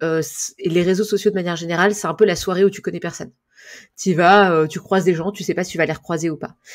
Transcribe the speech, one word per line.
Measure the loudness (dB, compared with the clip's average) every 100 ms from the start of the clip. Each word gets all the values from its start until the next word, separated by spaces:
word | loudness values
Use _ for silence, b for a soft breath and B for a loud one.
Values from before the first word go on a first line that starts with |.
euh, | -2 -2
c-, | -2 -8 -10 -6
et | -2
les | 0
réseaux | 2 0
sociaux | 0 0 0
de | -2
manière | -2 -4
générale, | -4 0 0 0
c'est | -4
un |
peu | 2 2
la | 2
soirée | -2 2
où | 2
tu | 0
connais | -8 -8
personne. | -8 -10 -14 -18 _ B B B B -6
T'y | -2 4
vas, | 6 6 6
euh, | 4 0
tu | -4
croises | -2 0 2
des |
gens, | 0 -2
tu | -6
sais | -6
pas | -4
si | -4
tu | -2
vas | -4
les |
recroiser | -4 -6 -4 -4
ou | -6
pas. | -10 _ B